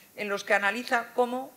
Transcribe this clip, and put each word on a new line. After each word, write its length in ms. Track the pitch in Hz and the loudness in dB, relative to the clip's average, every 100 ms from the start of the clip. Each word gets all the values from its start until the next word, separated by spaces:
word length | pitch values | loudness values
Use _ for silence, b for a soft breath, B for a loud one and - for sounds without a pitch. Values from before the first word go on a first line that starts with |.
| B | B
en 140 | - 208 | -8 -4
los 160 | 196 | -4
que 100 | - | 2
analiza 580 | 202 202 226 240 349 - | 2 4 0 0 -2 0
cómo 380 | - 240 254 262 | 0 0 -2 -8